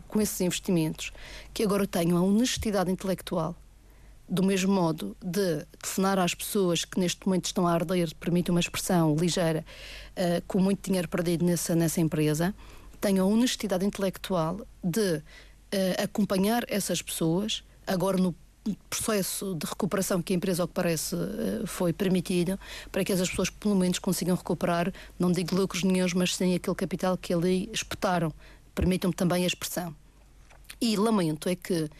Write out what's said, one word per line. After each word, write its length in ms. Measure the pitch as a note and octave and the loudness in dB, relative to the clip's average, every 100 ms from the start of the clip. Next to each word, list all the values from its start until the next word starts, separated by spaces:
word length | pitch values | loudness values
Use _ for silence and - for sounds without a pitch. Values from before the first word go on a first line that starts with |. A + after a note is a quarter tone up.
| - | -4
com 120 | G#3+ | 0
esses 180 | G#3 - | 0 0
investimentos, 720 | F3+ - - F3 D#3 E3 - - - - - | -2 -2 0 2 2 -2 -10 -12 -16 -16 -14
que 80 | - | -2
agora 240 | A3 G3+ G3 | 0 2 0
tenham 320 | F#3+ E3+ F3 | 0 2 4
a 40 | |
honestidade 680 | F#3 G3+ B3 - A3 G3+ F3+ | 4 4 2 0 -2 0 0
intelectual, 640 | F#3 F#3+ F3 - F3+ D#3+ F3 - - - - - - - | -2 -2 -4 -2 -2 -2 -6 -16 -20 -20 -20 -20 -20 -4
do 140 | F3+ | 2
mesmo 280 | F#3+ G3 F#3+ | 2 2 2
modo 440 | G3 E3+ D#3 - - | 2 2 0 -6 -8
de 400 | F#3 F3+ F#3+ D3+ - - | -4 0 0 0 -6 -12
telefonar 380 | - - F#3+ G3 | -6 0 2 2
às 160 | F3 | 2
pessoas 500 | - - G#3+ F3+ E3 | -2 -4 0 2 0
que 160 | - - | -2 -2
neste 260 | F3+ - - | -2 0 0
momento 200 | F#3 - | 0 0
estão 200 | - F3 | 0 2
a 60 | |
arder, 420 | E3+ E3+ F3+ E3+ - | 2 0 0 -2 -2
permite 340 | - F3 F3 | 0 0 2
uma 100 | F3 | 2
expressão 560 | - - - F3+ D#3+ D3+ | 0 -4 0 4 4 4
ligeira, 480 | F3 F3 E3 E3 E3 - - - - - | 2 2 0 0 -4 -16 -16 -16 -14 -2
eh, 260 | F3+ E3+ - | 0 0 0
com 120 | G3 | 2
muito 240 | F#3+ G3 | 2 2
dinheiro 240 | - F#3 E3 | 0 -2 0
perdido 360 | F3 E3+ E3 F3 | -2 0 2 2
nessa, 280 | E3+ - | 0 2
nessa 260 | E3 E3 - | 2 2 2
empresa, 540 | D#3+ D#3 D3+ D3+ F3 - - - - - | 0 2 2 2 0 -4 -14 -20 -20 -4
tenham 260 | G#3+ F#3+ F#3 | 0 2 4
a 60 | |
honestidade 540 | A3 B3 - G#3 F#3+ G3+ | 4 2 0 -2 0 0
intelectual 760 | - G3 - - F#3 D#3+ F#3 - - | 0 -4 -4 -2 0 0 -4 -10 -6
de, 380 | F3+ E3 G3+ D#3 - - - - - | -2 0 0 0 -4 -20 -20 -20 -6
eh, 240 | G3+ F#3+ - | -2 0 0
acompanhar 640 | G3+ - G3 G3 G3 A#3+ - | -2 0 0 2 2 2 0
essas 320 | G3+ - F3 | -4 -2 -4
pessoas, 640 | - - E3+ E3+ G#3+ - - - - | -4 -2 0 0 -2 -6 -10 -16 -4
agora 320 | F#3+ F#3+ F#3 | -2 0 2
no 160 | F#3 D#3 - _ - F#3+ - | 2 0 -14 _ -6 -6 -8
processo 640 | - - G#3 F3+ - G3 | -6 0 0 0 -4 -6
de 120 | E3+ G3 | -6 -6
recuperação 540 | - G3 G3 F#3 F#3+ | -4 -2 0 0 0
que 140 | D#3+ | 0
a 20 | F#3 | 0
empresa, 260 | F#3+ E3+ | 0 0
ao 60 | E3+ | -2
que 60 | |
parece, 420 | - F3 D#3+ - F3 | 0 0 0 -2 -4
eh, 500 | E3+ G#3+ A3 G#3+ F#3+ | -4 -4 -4 -2 -6
foi 260 | - F3+ | -2 -2
permitido, 640 | D#3+ F#3+ F3+ D#3+ F3+ F3 F#3+ - - - | 2 2 2 2 0 0 -2 -8 -16 -6
para 100 | F#3+ | -4
que 80 | F3+ | 0
essas 160 | F#3 F#3 | 0 0
pessoas 180 | - F#3 | -2 -4
pelo 240 | - G#3+ | -2 0
menos 240 | G3 F3+ F3 | 2 2 0
consigam 380 | - F3 F3 F3 | -2 -2 0 -2
recuperar, 560 | - F3 F3+ E3+ F3 - - - | -2 -2 0 0 -2 -4 -18 -2
não 140 | F3 | 2
digo 240 | F3 F3+ F#3 | 2 0 0
lucros 260 | F#3+ F3+ | 0 0
nenhuns, 300 | F#3+ F#3 F3+ | 2 2 2
mas 240 | F3 F3+ - | 2 0 2
sim 180 | F#3 | 2
aquele 220 | F3 - F3 | 2 0 -2
capital 400 | F#3 F#3 F#3 F3+ | -2 -2 0 -2
que 160 | - | 0
ali 360 | F3 F3+ F#3 - | 0 2 2 0
espetaram. 600 | - - - G#3 F3+ D#3+ - - - - | -6 -6 -4 0 2 0 -4 -20 -20 -10
Permitam-me 400 | - F3+ F#3 F#3+ | 0 2 2 0
também 300 | D#3+ F#3 F3+ | 0 0 2
a 20 | F3+ | 0
expressão. 500 | - - - F3 D3 - - - - - - - - | -2 -6 -6 -8 -12 -20 -20 -20 -20 -20 -20 -20 -4
E 160 | A#3 | -2
lamento 540 | A3 A#3 G#3+ E3 D3+ - | 2 2 2 2 -2 -4
é 80 | F3+ | -4
que, 320 | - F3 D3+ | -2 -2 -2